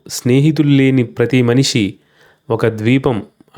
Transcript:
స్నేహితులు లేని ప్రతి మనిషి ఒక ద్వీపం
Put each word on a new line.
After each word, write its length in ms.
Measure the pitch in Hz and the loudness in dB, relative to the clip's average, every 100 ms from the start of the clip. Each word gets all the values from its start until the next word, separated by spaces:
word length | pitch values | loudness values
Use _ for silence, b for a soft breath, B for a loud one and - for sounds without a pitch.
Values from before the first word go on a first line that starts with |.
| - | -16
స్నేహితులు 600 | - 120 127 151 156 147 | -6 0 2 2 2 2
లేని 360 | 139 135 131 | 2 2 2
ప్రతి 380 | 113 - 117 127 | -2 -2 0 0
మనిషి 520 | 120 120 139 127 98 - b b b b - | 2 0 0 -2 -4 -6 b b b b -6
ఒక 160 | 113 117 | -2 -2
ద్వీపం 560 | 107 110 135 139 113 98 _ _ | -2 0 0 0 -4 -8 _ _